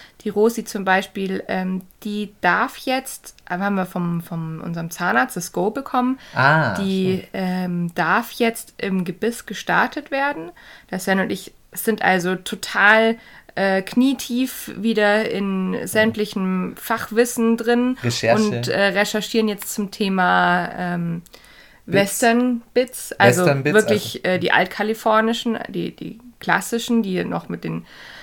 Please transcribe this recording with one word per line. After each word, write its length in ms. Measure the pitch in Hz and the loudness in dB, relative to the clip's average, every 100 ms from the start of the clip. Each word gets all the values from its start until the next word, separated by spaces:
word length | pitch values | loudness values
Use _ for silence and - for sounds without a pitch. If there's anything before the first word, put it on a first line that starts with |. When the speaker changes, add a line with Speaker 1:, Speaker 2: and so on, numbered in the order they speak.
| - _ | -20 _
Speaker 1:
Die 80 | 214 | -6
Rosi 340 | 202 220 233 | 2 2 2
zum 220 | - 208 190 | -6 -6 2
Beispiel, 580 | 190 190 - 190 190 - | 0 0 -6 -4 -4 -4
ähm, 340 | 190 185 185 185 _ | -4 -2 -4 -8 _
die 300 | 208 208 208 - | -8 -6 -8 -2
darf 360 | 180 180 254 - | 0 2 0 -4
jetzt, 580 | - 262 254 - - - - | -4 -4 -4 -14 -18 -20 -8
äh, 80 | 180 | -4
haben 180 | 202 196 | -2 -2
wir 120 | 180 | -2
vom, 340 | 180 175 170 | -4 -2 -4
vom 400 | 165 165 160 160 | -6 -8 -8 -8
unserem 280 | - 165 165 | -8 -8 -8
Zahnarzt 440 | - 180 226 254 180 | -4 0 0 0 -4
das 160 | 170 | -6
Go 200 | - 190 | -2 -2
bekommen, 480 | 220 269 254 247 262 - - | -2 -4 -2 0 -2 -6 2
Speaker 2:
Ah, 400 | 135 160 294 190 | 4 4 2 0
Speaker 1:
die, 420 | 196 190 185 185 | 0 0 0 -2
Speaker 2:
stimmt. 120 | - | -4
Speaker 1:
ähm, 600 | 190 185 185 180 175 170 - | -6 -4 -2 -4 -4 -4 -2
darf 360 | 165 202 233 | 0 0 0
jetzt 420 | - 233 226 - - | 0 0 0 -14 -8
im 260 | 196 185 | -2 -2
Gebiss 440 | 180 175 214 233 - | -2 -2 -4 -4 -10
gestartet 640 | 196 - 170 247 - 294 | -10 0 0 0 -4 -6
werden. 400 | 277 277 285 330 - - - _ | -2 -2 -4 -10 -16 -20 -20 _
Der 80 | 185 | -6
Sven 200 | 196 190 | 0 0
und 120 | 185 | 0
ich 220 | 196 - - _ | -4 -8 -20 _
sind 300 | - - 214 | -4 -2 2
also 320 | - 185 175 185 | 2 2 2 -2
total, 800 | - 190 - 202 202 220 226 226 - - - - | -4 -10 -6 4 6 6 4 0 -8 -20 -12 -2
äh, 260 | 196 190 | 0 0
knietief 920 | 190 240 262 262 - 240 254 - - - | 0 2 2 2 -4 -2 -2 -4 -12 -4
wieder 520 | 220 214 208 208 220 | 0 2 4 2 0
in 460 | 196 196 190 185 185 - | -2 -2 0 -2 -2 0
sämtlichem 880 | 220 220 220 208 202 190 185 185 - | 2 2 2 -4 -2 0 0 -2 -8
Fachwissen 800 | - 190 - 214 240 - 226 226 | -6 -6 -2 2 2 2 2 2
drin 400 | 226 240 247 254 | 2 2 2 0
Speaker 2:
Recherche. 400 | 120 117 113 120 | -2 0 2 4
Speaker 1:
und, 260 | 214 120 - | 4 0 -2
äh, 120 | - 202 | 2 2
recherchieren 600 | 190 208 214 202 226 220 | 2 0 -2 -2 0 0
jetzt 240 | 202 - | -2 -6
zum 180 | - 196 | -6 -6
Thema, 800 | - 196 190 180 180 175 175 175 - | -2 0 2 4 4 4 2 -2 -6
ähm, 440 | 180 175 170 170 - - - - - _ - | -4 -4 -4 -6 -10 -20 -20 -20 -20 _ 0
Speaker 2:
Bits. 100 | 196 196 - | 2 2 2
Speaker 1:
Western 400 | 240 233 247 240 - | 4 4 2 0 -2
Bits, 380 | 240 254 - - | 0 0 -6 -12
also 280 | - 196 170 | 4 6 6
Speaker 2:
Western 220 | 175 139 | 4 2
Bits, 100 | 139 202 | 4 4
Speaker 1:
wirklich, 460 | 214 208 - - | 4 0 -2 -6
Speaker 2:
also 40 | 185 185 | -2 0
Speaker 1:
äh, 40 | |
die 120 | 175 | 4
altkalifornischen, 1080 | 120 185 - 208 220 226 220 220 233 240 226 - | 4 2 0 -2 0 2 2 2 0 -4 -4 -6
die, 260 | 190 170 | -6 -8
die 260 | - 170 220 247 _ | -8 -14 -14 -20 _
klassischen, 640 | - 175 - 233 - 233 | 0 0 2 -4 0 0
die 220 | 202 180 175 | 0 -2 -2
noch 240 | 170 - | -6 -8
mit 160 | 175 170 | -10 -6
den, 200 | 165 - - - - | -8 -10 -20 -20 -20